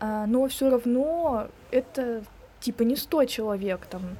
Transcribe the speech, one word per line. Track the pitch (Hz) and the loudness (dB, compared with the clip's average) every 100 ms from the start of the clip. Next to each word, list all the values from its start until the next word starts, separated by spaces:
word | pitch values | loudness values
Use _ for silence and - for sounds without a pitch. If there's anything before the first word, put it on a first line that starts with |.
а, | 214 214 214 | -6 -2 2
но | 247 262 | 2 2
все | - 269 | 2 4
равно | 254 240 247 294 339 330 233 - - - | 4 4 2 2 0 0 0 -4 -12 -2
это, | 247 254 - 247 226 208 - - - | -2 0 -4 -4 -6 -10 -18 -20 -10
типа, | - - | -8 0
не | 233 285 | 0 0
сто | - 320 262 | 0 2 2
человек | - 220 202 196 185 - | 0 -4 -4 -4 -4 -6
там. | 185 185 | -10 -10